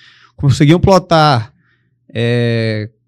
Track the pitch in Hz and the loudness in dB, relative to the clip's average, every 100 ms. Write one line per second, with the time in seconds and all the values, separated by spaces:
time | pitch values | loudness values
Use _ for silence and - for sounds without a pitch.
0 | _ _ _ - 143 120 147 175 - 185 | _ _ _ -6 -2 2 2 2 2 0
1 | 185 165 151 123 110 _ _ _ _ _ | 2 2 2 0 -4 _ _ _ _ _
2 | _ 113 117 120 120 117 113 107 107 _ | _ -6 -4 -2 -2 -2 -4 -6 -8 _